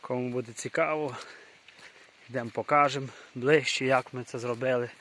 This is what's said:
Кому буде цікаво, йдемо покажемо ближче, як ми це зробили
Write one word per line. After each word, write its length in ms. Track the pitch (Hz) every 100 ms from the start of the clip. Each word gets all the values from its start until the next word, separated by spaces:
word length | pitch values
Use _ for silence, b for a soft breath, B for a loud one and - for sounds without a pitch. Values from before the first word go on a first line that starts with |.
Кому 280 | - 127 123
буде 240 | 123 117
цікаво, 640 | 113 123 - 156 156 147 120 B B B B B B B B B _ -
йдемо 200 | 123 117
покажемо 580 | 113 - 147 143 135 131 B B
ближче, 500 | 127 127 151 131 -
як 280 | 131 131 -
ми 100 | 127
це 160 | 120 127
зробили 500 | 120 117 127 123 120 -